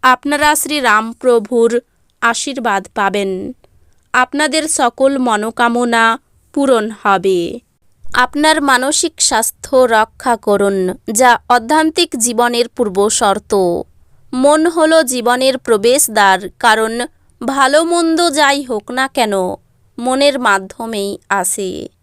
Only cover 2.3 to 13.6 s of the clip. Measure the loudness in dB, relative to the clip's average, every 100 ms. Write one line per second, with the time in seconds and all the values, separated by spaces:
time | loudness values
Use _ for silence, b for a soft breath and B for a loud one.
2.3 | -2 -6 -6 -2 -2 -4 -4 -2 -2 -4
3.3 | -6 -10 -14 _ _ _ _ _ -2 0
4.3 | 0 -2 -2 -2 0 -2 2 0 2 0
5.3 | -2 -2 -2 0 0 0 2 2 0 _
6.3 | _ _ -2 2 2 0 -4 0 0 2
7.3 | -2 -2 -8 _ _ _ _ -6 -2 -2
8.3 | 0 2 2 2 0 0 -2 -4 -2 -2
9.3 | 0 -2 -8 0 2 4 2 0 _ -4
10.3 | -2 0 0 2 0 -4 -6 -6 2 4
11.3 | 2 _ -2 2 0 2 0 -2 -2 -4
12.3 | 0 0 0 -4 -2 -2 0 0 0 0
13.3 | -2 _ 0